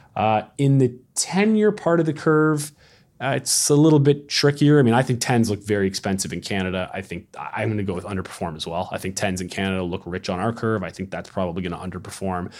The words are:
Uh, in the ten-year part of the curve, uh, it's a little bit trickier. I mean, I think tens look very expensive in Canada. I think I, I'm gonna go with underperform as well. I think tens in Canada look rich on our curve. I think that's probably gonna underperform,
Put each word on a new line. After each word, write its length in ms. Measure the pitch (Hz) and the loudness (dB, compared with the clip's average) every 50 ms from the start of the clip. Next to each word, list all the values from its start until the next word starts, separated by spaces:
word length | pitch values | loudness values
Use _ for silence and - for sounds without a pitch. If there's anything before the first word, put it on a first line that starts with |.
| _ _ - | _ _ -4
Uh, 280 | 107 101 110 110 107 - - _ - | 0 2 2 2 2 0 -4 _ 0
in 220 | 143 139 139 135 | 2 4 4 4
the 140 | 131 120 123 - _ _ - | 4 2 0 -4 _ _ -6
ten-year 560 | - - - 165 190 208 220 220 214 208 208 | -6 -6 -2 0 0 2 2 4 4 2 2
part 300 | 202 208 - 165 170 170 | 2 0 0 2 2 2
of 40 | 165 | 2
the 60 | 160 | 0
curve, 640 | 147 - - 160 156 156 156 156 156 151 147 - - _ _ _ _ _ _ _ _ - | -2 -2 0 2 4 4 4 4 2 0 -2 -6 -12 _ _ _ _ _ _ _ _ -6
uh, 140 | 120 135 131 131 | -4 -2 -2 -2
it's 320 | 131 - - - - - | -2 -2 -2 0 2 4
a 60 | 147 | 6
little 240 | 143 151 160 156 147 | 6 8 8 8 6
bit 280 | 135 143 139 143 - - | 6 6 4 2 0 -6
trickier. 500 | - - - 143 143 147 147 143 147 147 | -2 2 2 2 4 4 4 6 6 6
I 40 | |
mean, 120 | 131 113 113 | 6 6 6
I 100 | 127 135 | 4 2
think 180 | - 123 117 | 2 0 -2
tens 280 | - - 127 117 113 110 | 0 2 2 2 2 2
look 140 | 104 95 - | 0 -2 -2
very 240 | 104 104 101 98 98 | -2 0 2 2 0
expensive 460 | 98 - - 101 98 95 - 92 90 | -2 -2 -4 -4 -4 -2 -4 -6 -6
in 80 | 87 | -8
Canada. 500 | - - 104 98 95 92 92 95 90 - - | -6 -4 -4 -2 -2 -2 -2 -4 -6 -6 -8
I 60 | 98 | -10
think 300 | 95 - 87 90 - _ - - | -10 -10 -10 -12 -12 _ -14 -14
I, 240 | 76 71 - 107 110 | -12 -10 -6 -4 -4
I'm 60 | 110 | -2
gonna 140 | 107 104 101 | -2 -2 -2
go 100 | 98 87 | -4 -4
with 100 | 90 - | -6 -6
underperform 540 | - 101 92 90 - - - 98 85 78 78 | -8 -6 -8 -8 -8 -8 -8 -8 -8 -8 -8
as 100 | - 90 | -8 -6
well. 220 | 82 87 92 - | -6 -6 -6 -6
I 60 | 92 92 | -6 -8
think 180 | - 95 95 | -6 -6 -6
tens 240 | - - 101 92 90 | -4 -2 -2 -2 -4
in 80 | 92 87 | -6 -8
Canada 360 | - - 98 98 95 92 92 | -6 -4 -4 -2 -2 -2 -4
look 180 | 87 85 - - | -4 -6 -8 -8
rich 220 | 85 87 95 - - | -8 -10 -8 -6 -6
on 140 | 92 90 | -6 -4
our 100 | 98 113 | -2 -4
curve. 320 | 113 - - 113 110 104 92 | -4 -2 -2 -2 -2 -2 -4
I 60 | 85 | -6
think 220 | - - 95 95 | -8 -10 -10 -10
that's 180 | - 85 87 - | -10 -12 -12 -8
probably 340 | - 98 92 90 82 95 87 | -6 -4 -4 -4 -4 -6 -6
gonna 140 | 87 85 80 | -6 -8 -8
underperform, 720 | 95 92 87 90 90 - - - 95 95 90 87 87 - - - | -10 -10 -10 -12 -12 -14 -12 -8 -6 -6 -6 -6 -6 -8 -12 -16